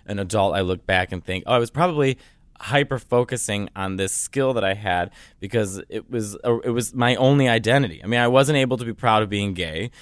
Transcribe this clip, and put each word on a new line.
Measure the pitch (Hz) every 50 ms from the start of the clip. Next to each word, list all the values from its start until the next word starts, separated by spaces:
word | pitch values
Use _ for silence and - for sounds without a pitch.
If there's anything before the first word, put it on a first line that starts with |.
| _
an | - 101 101
adult, | 98 90 92 110 98 98 78
I | 98 95
look | 90 92 90 -
back | - 95 92 92 90 -
and | 90 -
think, | - 92 92 -
"Oh, | - 120
I | 123
was | 117 117
probably | - 139 170 180 165 147 143 135 127 - - - _ _ _ _ _ _ -
hyper-focusing | - 131 143 143 - 135 123 - - - 120 123 - - 120 - - 104 101 101 - -
on | 98 95 95 95
this | 95 95 92 -
skill | - - - - 139 135 131 131
that | 117 101
I | 98 98
had | 104 104 101 90 87 87 92 - - - - _ _
because | - 101 107 117 107 95 92 98 - -
it | - 110 - -
was | 127 117 110 104 101 - -
a, | - 120 117
it | - -
was | 117 120 117 - -
my | 127 120 120 123
only | 101 131 131 143 143 135 127
identity." | 117 113 104 107 120 139 139 104 80 - -
I |
mean, | 92 117 120
I | 120 120
wasn't | 123 131 135 131 151
able | 143 131 127 127 120
to | 123
be | 117 107
proud | - - 120 110 107 107
of | 101
being | 104 101 101 101 95
gay. | 87 90 80 78 80 101 120 - -